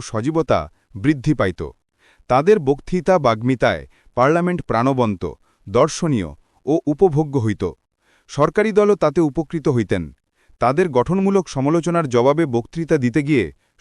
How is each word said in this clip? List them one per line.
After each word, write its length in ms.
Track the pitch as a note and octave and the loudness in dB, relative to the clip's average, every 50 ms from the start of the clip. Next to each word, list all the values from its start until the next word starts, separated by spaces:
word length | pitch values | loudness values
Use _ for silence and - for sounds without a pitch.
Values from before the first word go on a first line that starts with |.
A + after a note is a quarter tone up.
সজীবতা 580 | - - - A2 A2+ D3+ D#3+ E3 D#3 - A2+ F2 D2+ D2 - _ _ _ - | -6 -6 -6 -4 -4 -2 -2 -2 0 0 0 0 0 -4 -12 _ _ _ -12
বৃদ্ধি 400 | F#2+ G2+ D3 D#3 C3 A2+ D3+ D3+ | -2 0 0 0 0 0 -2 0
পাইত। 260 | - G#2+ F#2+ F2 - E2 C2 - _ _ _ _ _ _ _ _ _ _ - | 0 -2 -2 -2 -6 -10 -12 -12 _ _ _ _ _ _ _ _ _ _ 0
তাদের 260 | B2 C3+ D3+ G3 G#3+ G#3 | 0 2 4 4 4 4
বক্তৃতা 540 | C#3+ C3 C#3+ - - - F#3 F3+ D3 F#3+ F#3 F3 | 2 0 -2 -2 -4 -4 -6 -2 0 2 2 2
বাগ্মিতায় 640 | C#3 A#2+ A2+ A2 A#2 B2+ C3 - C3+ A#2 F#2 D2+ C2+ - _ _ _ _ _ | 2 0 0 0 0 -2 0 0 0 0 -2 -4 -8 -16 _ _ _ _ _
পার্লামেন্ট 460 | A#2+ B2+ C#3+ E3 E3+ F3 F3+ F3+ E3 | 2 2 2 2 2 0 -2 -4 -6
প্রাণবন্ত, 600 | - - A#2 A2+ B2 C3+ C3+ B2+ A#2+ A2 G2 F2 - D#2 - - _ _ _ _ _ | -4 -4 -2 0 0 0 0 0 0 -2 -2 -4 -8 -10 -12 -14 _ _ _ _ _
দর্শনীয় 640 | G2+ F#2+ A#2+ D3 D#3+ - - F3+ D#3+ C#3 G#2+ F2+ D2 C#2+ - _ _ _ _ _ | -2 0 2 2 2 0 -4 -2 -2 -2 -2 -2 -6 -10 -16 _ _ _ _ _
ও 80 | B2+ D3+ - - | -2 -2 -2 -2
উপভোগ্য 480 | C#3+ D3+ - G3 F#3 C#3 D3 D#3+ C#3+ C3+ C3+ | -4 0 2 2 2 2 0 -2 -2 -2 -2
হইত। 260 | A2 A2 G2 - G2 F2 - _ _ _ _ _ _ _ _ _ _ _ | -2 -2 -2 -4 -6 -8 -8 _ _ _ _ _ _ _ _ _ _ _
সরকারি 400 | - C#3 D3 D#3+ - G#3+ G#3 A3 | -2 0 0 0 2 0 -2 2
দলও 240 | F#3+ G#3 G#3 G3+ G#3 | 2 2 4 4 2
তাতে 240 | - D#3+ D3+ C#3+ F3 | 2 0 0 2 2
উপকৃত 460 | E3 D3 C3 E3 D#3 - - D#3+ C3 D#3+ | 0 0 0 -4 -6 -6 -8 -4 -2 0
হইতেন। 340 | C3 A#2+ G#2 - G#2+ F2+ E2 C#2 C2+ _ _ _ _ _ _ _ _ _ | 0 0 -2 -2 -4 -4 -6 -8 -14 _ _ _ _ _ _ _ _ _
তাদের 260 | A#2+ A#2+ C3+ E3 F#3+ E3+ | -2 0 2 2 0 2
গঠনমূলক 560 | B2+ B2 A#2 - F3+ G3 F#3+ G3 G3 G3 F3+ - | 0 0 0 2 0 0 0 2 0 0 -2 -2
সমালোচনার 580 | - C#3 C3 D3 E3 E3+ D3+ F3 F3 E3+ D#3+ C3 | -6 -4 -2 0 0 0 0 -2 -2 -2 -2 0
জবাবে 360 | A#2 A#2+ A#2+ C3+ D3 D#3+ E3 | 0 2 4 4 2 2 0
বক্তৃতা 500 | C#3 A#2 A#2+ A#2 - - E3 E3 C#3 E3 D3 | 0 -2 -4 -4 -6 -8 -10 -2 0 0 0
দিতে 220 | B2 A#2+ A2+ D#3 | 0 0 0 0
গিয়ে 220 | C#3+ C#3+ D3+ B2 F2+ D2 - _ _ _ _ _ | 0 2 0 0 0 -2 -8 _ _ _ _ _